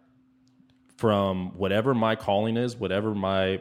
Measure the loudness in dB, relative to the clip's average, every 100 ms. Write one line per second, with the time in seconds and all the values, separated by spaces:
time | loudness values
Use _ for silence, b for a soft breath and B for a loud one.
0 | _ _ _ _ _ _ _ _ _ -2
1 | 2 4 2 0 -6 -4 0 0 2 2
2 | 2 0 0 0 0 -2 -4 -4 -2 -2
3 | -2 -2 0 0 0 -2